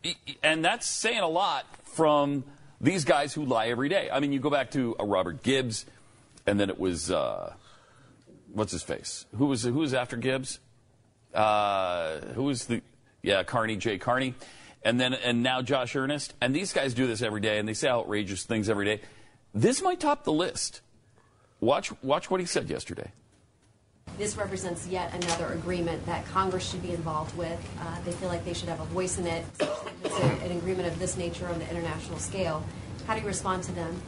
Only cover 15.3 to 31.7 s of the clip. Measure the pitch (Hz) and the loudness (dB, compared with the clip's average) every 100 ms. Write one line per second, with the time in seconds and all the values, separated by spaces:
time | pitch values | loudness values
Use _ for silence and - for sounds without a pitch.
15.3 | 120 123 127 127 139 123 143 131 147 - | 2 2 0 2 0 0 -2 0 -2 -4
16.3 | - 123 143 185 175 139 120 131 110 117 | -2 0 0 0 0 0 2 2 2 0
17.3 | 107 107 107 104 110 147 120 - 104 98 | 0 2 2 0 0 2 2 2 -2 0
18.3 | 95 - 110 104 104 101 107 - - - | -4 -2 0 2 2 2 0 -4 -20 -20
19.3 | - _ 104 160 269 370 359 302 294 - | -20 _ 2 4 4 2 2 2 0 2
20.3 | 156 185 - - - _ _ _ _ _ | 0 0 -2 -6 -8 _ _ _ _ _
21.3 | _ _ _ 107 143 202 - 131 147 - | _ _ _ 4 4 2 -8 0 0 2
22.3 | 190 175 170 - - - - - - _ | 0 2 -2 0 -4 -6 -8 -10 -14 _
23.3 | _ _ _ _ _ _ _ - - 208 | _ _ _ _ _ _ _ -16 -6 -4
24.3 | 208 202 190 185 170 180 185 170 180 175 | -2 -4 -4 -4 -6 -4 -4 -4 -4 -2
25.3 | 165 170 165 175 180 170 160 170 170 - | -2 -2 -4 -4 -2 -2 -4 -4 -6 -2
26.3 | 185 190 180 - 185 175 170 165 156 156 | 0 2 0 -4 -6 -6 -4 -2 -4 -4
27.3 | 170 165 170 - - 170 170 175 170 185 | -6 -6 -6 -8 -10 -8 -6 -6 -6 -4
28.3 | 170 175 170 165 156 156 170 185 190 170 | -4 -4 -6 -6 -6 -4 -2 -2 -2 -2
29.3 | 165 - - - - - - - - - | -4 -6 -4 -4 -2 -8 -8 -4 2 2
30.3 | - 180 175 170 185 175 165 180 185 170 | 2 -2 -2 -2 0 -2 -2 -4 -2 -4
31.3 | 165 175 165 165 | -4 -4 -4 -4